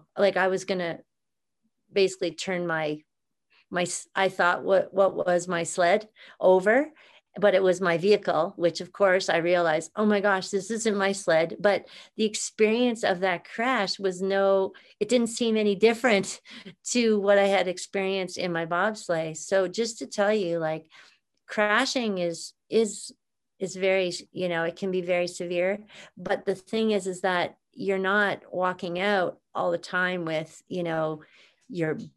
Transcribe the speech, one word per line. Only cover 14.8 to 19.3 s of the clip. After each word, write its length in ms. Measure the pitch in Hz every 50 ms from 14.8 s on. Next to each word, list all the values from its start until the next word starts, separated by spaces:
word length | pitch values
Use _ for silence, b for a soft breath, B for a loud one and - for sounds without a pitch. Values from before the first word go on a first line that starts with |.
| B B B _
it 80 | 208 202
didn't 180 | 240 254 233 226 233
seem 220 | - 247 226 220
any 180 | 220 214 208 202
different 640 | 175 214 226 233 226 - 254 214 196 190 - - - B B B B B
<laughs> 200 | 196 B _ _ - -
to 260 | 247 240 226 214 208
what 200 | 190 202 202 202
I 100 | 196 196
had 180 | 196 190 185
experienced 720 | 185 175 180 - - - 196 196 190 196 190 185 180 180 -
in 140 | 175 180 170
my 140 | 165 165
bobsleigh. 720 | 165 175 175 190 220 214 214 - - 175 160 160 160